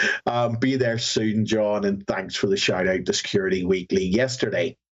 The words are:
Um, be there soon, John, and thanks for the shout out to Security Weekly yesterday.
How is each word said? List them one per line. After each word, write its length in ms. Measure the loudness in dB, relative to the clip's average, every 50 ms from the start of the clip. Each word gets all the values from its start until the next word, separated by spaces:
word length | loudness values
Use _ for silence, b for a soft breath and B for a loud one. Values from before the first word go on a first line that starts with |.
| B B B B B
Um, 300 | -2 0 0 0 0 0
be 200 | 0 0 0 2
there 220 | 2 2 0 0 0
soon, 480 | -2 -2 -2 0 0 2 2 0 0
John, 380 | 2 2 2 2 2 2 0 0
and 220 | 0 -2 -2 -4
thanks 300 | -4 -4 -4 -6 -6 -4
for 100 | -2 0
the 100 | 0 0
shout 300 | 0 0 0 0 0 2
out 200 | 0 0 0 0
to 60 | -2
Security 520 | -2 -2 -2 -2 0 0 2 2 0 0 0
Weekly 400 | 0 0 0 0 -2 0 0 2
yesterday. 720 | 2 2 2 2 0 0 -2 -2 -2 0 0 -2 -2 -4 -10 _ _